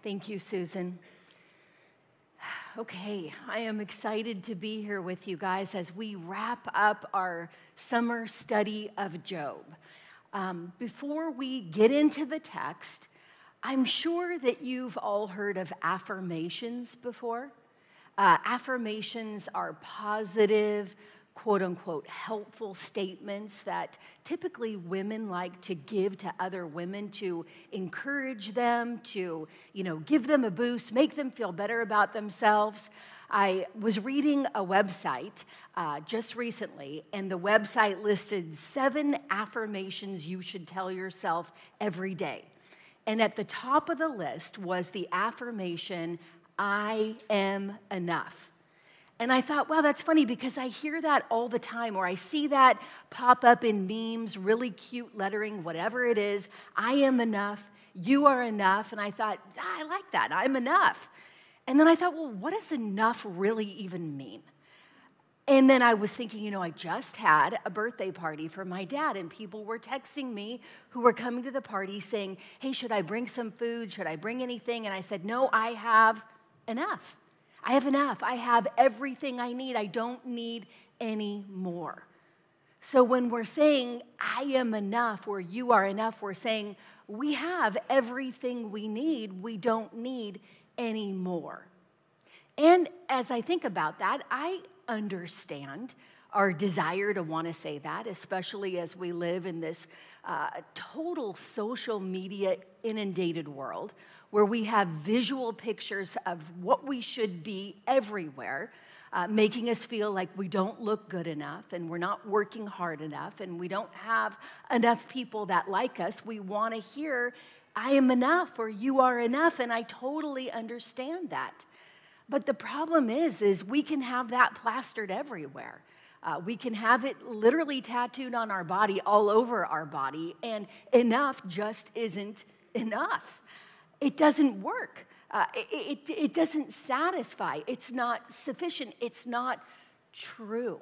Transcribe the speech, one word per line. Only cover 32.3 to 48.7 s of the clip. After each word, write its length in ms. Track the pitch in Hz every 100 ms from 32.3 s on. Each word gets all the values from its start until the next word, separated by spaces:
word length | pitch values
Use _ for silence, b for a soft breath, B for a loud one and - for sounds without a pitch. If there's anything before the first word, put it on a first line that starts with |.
| 180 220 214 214 208 - B B B B
I 360 | 202 196 190 - 226
was 180 | 214 208
reading 480 | 214 277 294 277 262
a 100 | 220
website, 840 | 185 196 202 175 170 131 180 - - B B -
uh, 260 | 165 147
just 340 | 151 220 220 226
recently, 720 | 240 - 202 - 139 151 -
and 180 | 202 190
the 80 | 185
website 640 | 190 214 208 240 214 185
listed 540 | 208 196 - 202 160 151
seven 600 | - 277 262 269 294 277 -
affirmations 960 | 190 214 247 214 202 190 - 202 190 151
you 140 | 185
should 260 | 180 190 151
tell 240 | 180 185
yourself 600 | 185 185 - 190 170 175 B B _
every 340 | 214 170 190
day. 300 | 180 165 113 - _ b b b b -
And 140 | 220
at 160 | 214 214
the 80 | 202
top 440 | - 247 285 359
of 80 | 285
the 120 | 320
list 500 | 233 151 131 - -
was 320 | 180 180 175
the 160 | 202 175
affirmation, 1080 | - 214 226 240 220 180 165 - 180 165 170 B B B -
"I 560 | 202 202 208 220 220 226 -
am 500 | 202 196 196 196 208 _
enough." 600 | 190 170 165 - - - _ b